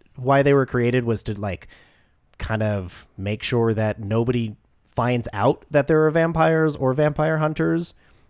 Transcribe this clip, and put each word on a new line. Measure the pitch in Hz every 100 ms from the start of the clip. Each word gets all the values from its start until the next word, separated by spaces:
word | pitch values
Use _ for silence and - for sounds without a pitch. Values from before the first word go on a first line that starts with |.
| _ -
why | 127 139
they | 139
were | 139 131
created, | 123 120 127
was | 117 110
to, | - 101
like, | 101 87 - - _ _ _ _ _ -
kind | - 110
of | 107 101 90 - - -
make | 98 107
sure | - 120 113
that | 110 107 110
nobody | 104 113 117 120 110 104 _ _
finds | - - 120 123 110
out | 104 120 - -
that | 147 135
there | 156 156
are |
vampires | 165 165 160 160 160 156 143
or | 131
vampire | 131 151 147 156 156
hunters? | 156 156 160 165 170 - _ _